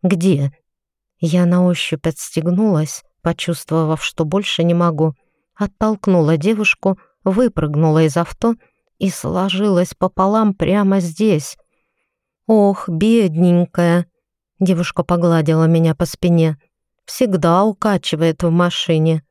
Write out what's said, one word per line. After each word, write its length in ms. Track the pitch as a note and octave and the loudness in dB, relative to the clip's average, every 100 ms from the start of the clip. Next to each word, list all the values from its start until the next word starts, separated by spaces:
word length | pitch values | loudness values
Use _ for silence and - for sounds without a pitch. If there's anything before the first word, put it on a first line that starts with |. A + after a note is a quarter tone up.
Где?» 500 | F#3 F3 F3+ D3 C#3 - _ _ _ _ _ _ | 0 0 0 0 -2 -6 _ _ _ _ _ _
Я 240 | E3 F3+ | -2 0
на 220 | F3 F3+ F3+ | 2 2 2
ощупь 400 | F3 - D#3 E3 | 0 -4 -4 -6
отстегнулась, 960 | D#3 - - E3 F3+ A3 E3+ D3+ - _ _ | -8 -8 -6 -2 0 0 0 -2 -8 _ _
почувствовав, 840 | E3+ E3+ - E3 - D#3+ D#3 D#3+ | -6 -4 -6 -8 -4 -2 -2 -2
что 220 | - - | -6 -4
больше 400 | D#3 F#3+ G3+ - | -2 -2 -4 -2
не 80 | E3+ | 0
могу. 400 | E3+ F3 D3+ D#3+ C#3+ _ _ _ | 2 0 0 -2 -4 _ _ _
Оттолкнула 840 | _ G3+ _ A3 G#3+ - F3+ D#3 D#3+ | _ -8 _ -2 -2 0 2 2 2
девушку, 600 | E3+ A3 G#3 - F#3+ F#3+ _ _ | 0 0 -2 0 -2 -4 _ _
выпрыгнула 840 | - F#3+ B3 - D3+ D3 E3 D#3 | -2 0 0 0 -2 0 2 4
из 120 | D#3+ D#3 | 2 0
авто 380 | E3+ - A#3 A3+ _ _ _ _ | -4 -2 -2 -4 _ _ _ _
и 120 | G3 | -6
сложилась 840 | - - F3 F#3+ F#3 G#3 F3+ F3+ | -4 -6 -4 -2 -2 0 0 0
пополам 600 | - F#3 - F#3+ G#3+ G#3+ | -2 -4 0 0 2 0
прямо 460 | G3 - G3 G3 G3 | 0 0 2 2 0
здесь. 560 | F3 D#3+ A3 D#3+ C#3 - _ _ _ _ _ _ _ _ - | -2 -2 0 0 -4 -18 _ _ _ _ _ _ _ _ 0
«Ох, 420 | A3 G3+ G3 - | 2 4 0 -6
бедненькая!» 1160 | E3 G#3 A#3 F#3+ D#3 F3+ F3 F3 - F3 E3+ F3 _ _ _ _ _ | -2 2 4 2 2 4 4 2 0 0 0 -2 _ _ _ _ _
Девушка 440 | F#3 F3 F3 - | 0 0 -2 -4
погладила 600 | - F3 E3+ E3 D#3 D#3+ | -2 0 2 0 0 2
меня 300 | E3 E3 E3 | 2 2 2
по 100 | D#3 | 0
спине. 540 | C#3 - F3+ E3+ D#3+ D3+ _ _ _ _ | -6 -4 0 2 0 -2 _ _ _ _
«Всегда 600 | - - B3 F#3 E3 F3 | -18 -4 -2 0 2 2
укачивает 800 | G#3+ G3+ A3 F#3+ - D#3 E3 D#3+ | 2 0 -2 -2 -4 -2 -2 0
в 80 | F3 | 0
машине». 720 | E3+ F3 - - D#3+ D#3+ D#3+ _ | 2 0 -2 -2 0 0 -2 _